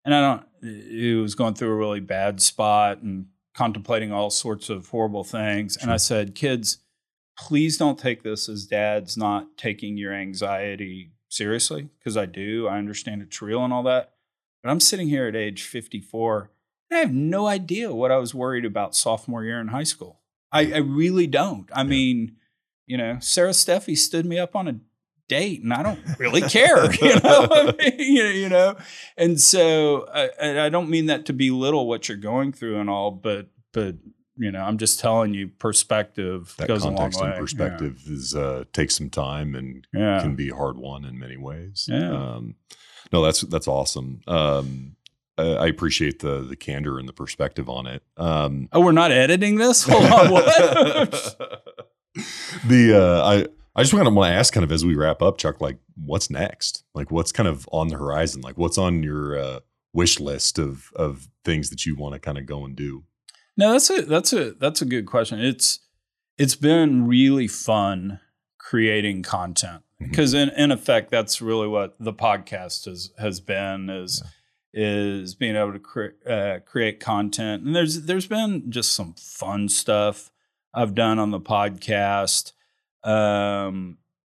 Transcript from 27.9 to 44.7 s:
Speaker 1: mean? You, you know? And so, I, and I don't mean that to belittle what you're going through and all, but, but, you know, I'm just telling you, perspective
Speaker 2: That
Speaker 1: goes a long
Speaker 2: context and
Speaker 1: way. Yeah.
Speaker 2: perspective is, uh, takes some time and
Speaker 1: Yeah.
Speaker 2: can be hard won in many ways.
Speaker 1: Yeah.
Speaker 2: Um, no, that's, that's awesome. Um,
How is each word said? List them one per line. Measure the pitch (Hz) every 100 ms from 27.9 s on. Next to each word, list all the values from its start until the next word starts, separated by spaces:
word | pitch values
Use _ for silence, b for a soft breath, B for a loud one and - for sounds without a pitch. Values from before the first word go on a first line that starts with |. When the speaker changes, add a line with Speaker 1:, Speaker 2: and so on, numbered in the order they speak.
Speaker 1:
mean? | 254 269 277
You, |
you | 214 196 190
know? | 180 190 202 B B B -
And | 170 160
so, | - 185 165 156 151 139 -
I, | 147 131 -
and | 151 143
I | 151
don't | 175 160
mean | 165 156
that | 165 156
to |
belittle | 131 131 127 131 151 120
what | 113 -
you're | 104
going | 104 123 139
through | 131 117 104
and | 101
all, | 101 104
but, | 95 110 101 98 _ _
but, | 113 98 85 - - _ -
you | 107
know, | 95
I'm | 95 107
just | 110 -
telling | 117 113 110
you, | 98 95
perspective | - 113 104 - 110 101 - 92 92 87 -
Speaker 2:
That | -
Speaker 1:
goes | 107
a | 85
long | 95
Speaker 2:
context | 95 92
and | 95
Speaker 1:
way. | 92
Yeah. |
Speaker 2:
perspective | 92 139 78 85 73 64 73
is, | 71 64
uh, | 73 69 65 64
takes | - 76 -
some | 71
time | - 67 73 76
and | 64 65 64 -
Speaker 1:
Yeah. | - 104 98
Speaker 2:
can | 78
be | 67 69
hard | 64 69 64
won | 65 69
in | 67 64
many | 64 65
ways. | 67 78 95 101 -
Speaker 1:
Yeah. | 123 170
Speaker 2:
Um, | 101 123 117 113 110 _ B B B B
no, | 87
that's, | 78 -
that's | - 82 -
awesome. | 69 65 69 65 60 -
Um, | 85 76 69 67